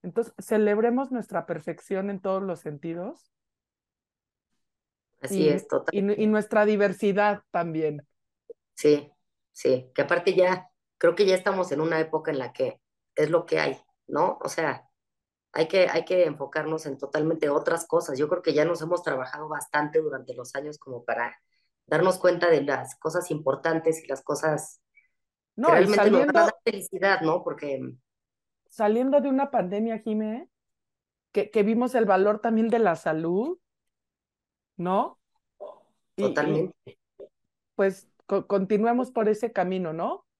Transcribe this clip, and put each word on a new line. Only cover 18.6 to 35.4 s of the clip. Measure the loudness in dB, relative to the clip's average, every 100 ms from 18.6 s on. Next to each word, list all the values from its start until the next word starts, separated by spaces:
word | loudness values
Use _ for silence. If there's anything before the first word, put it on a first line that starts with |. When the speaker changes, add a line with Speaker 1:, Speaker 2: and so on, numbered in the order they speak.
| 2
Speaker 2:
nos | 0
hemos | -2 -4
trabajado | -2 -6 -6 -10 -10
bastante | -10 -4 -2 0 0
durante | -2 -6 -10
los | -14 -10
años | -10 -10 -14
como | -14 -12
para | -6 -4 -4 -8 _ _ _ _ _
darnos | 2 2 2
cuenta | 2 2 2
de | 2
las | 2 -4 -6 -8
cosas | -6 -6 -6
importantes | -4 -4 -2 -2 0 0 -2
y | -6
las | -10
cosas | -6 -4 -2 -2 -6 -20 _ _ _ _ _ _ _ -2
Speaker 1:
No, | 4
Speaker 2:
que |
Speaker 1:
y | 6
Speaker 2:
realmente | 6 6 6
nos | 6
van | 4
a |
Speaker 1:
saliendo | 4
Speaker 2:
dar | 4 2
felicidad, | -4 -4 -8 -2 0 2
¿no? | 2 0
Porque | -2 -8 -8 -6 -8 -14 _ _ _ _ _ _ _
Speaker 1:
saliendo | -2 2 2 4 4
de | 4
una | 0 2
pandemia, | 0 -2 -2 -2 -4
Jimé, | -4 -4 -4 -6 -12 _ _ _ _ _ _ _ _
que, | -4 -2
que | 0
vimos | 2 2 0
el | 0
valor | 2 4 4 0
también | 0 0 2
de | 2
la | 2 0
salud, | -4 -4 -2 -2 -2 -8 _ _ _ _ _ _ _ _ _ _ _ -8
¿no? | -2 0 -2 -8 _ _